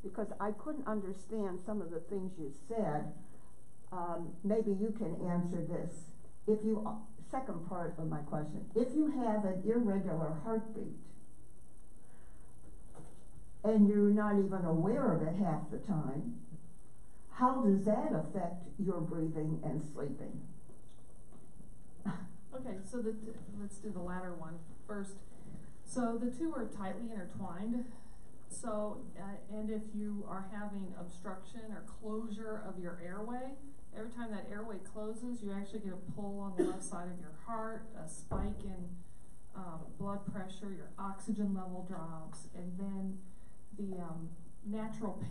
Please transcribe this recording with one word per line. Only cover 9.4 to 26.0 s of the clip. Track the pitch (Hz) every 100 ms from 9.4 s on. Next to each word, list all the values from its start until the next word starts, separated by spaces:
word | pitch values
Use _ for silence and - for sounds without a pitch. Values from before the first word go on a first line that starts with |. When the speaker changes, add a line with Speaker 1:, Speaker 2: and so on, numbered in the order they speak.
Speaker 1:
an | 190 185 202
irregular | 240 214 196 180 160 151 -
heartbeat | 226 220 - - 151 - - - - - - - - - - - - - - - - - - - - - - - - - - -
and | 214 220 202
you're | 208 202
not | 208 208
even | 202 190 190
aware | 170 160 190 262 262
of | 156
it | 156 185
half | 185 156 -
the | -
time, | - 160 - 156 - - - - - - - - - - -
how | - 247 262
does | 214 190
that | 214 214 311
affect | 185 151 190 175 - - -
your | 185 175
breathing | 165 170 160 156 156 156
and | 151 151 -
sleeping? | - 143 - 120 - - - - - - - - - - - - - - - - -
<laughs> | - - - - -
Speaker 2:
Okay, | 262 254 190
so | - 247
the, | 220 214 233 - - 202
let's | 202 -
do | 214
the | 180
latter | 180 180 180
one | 170 160 165 - - -
first. | 208 196 - - - - - - -
So | - 254